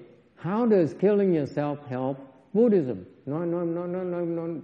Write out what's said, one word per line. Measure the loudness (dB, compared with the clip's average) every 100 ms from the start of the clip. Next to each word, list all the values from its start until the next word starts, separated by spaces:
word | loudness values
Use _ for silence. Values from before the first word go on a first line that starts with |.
| -14 -20 _ _
how | -4 0 4
does | 4 4
killing | 2 2 4 4
yourself | 2 0 -2 -4 -4 -6
help | -4 -4 -6 -10 -20 _
Buddhism? | 2 4 4 2 -4 -10 -16 -8
Nói, | -4 -2
nói, | -2 -2
nói, | -4 -4
nói, | -6 -4
nói, | -4 -4
nói, | -4 -6 -6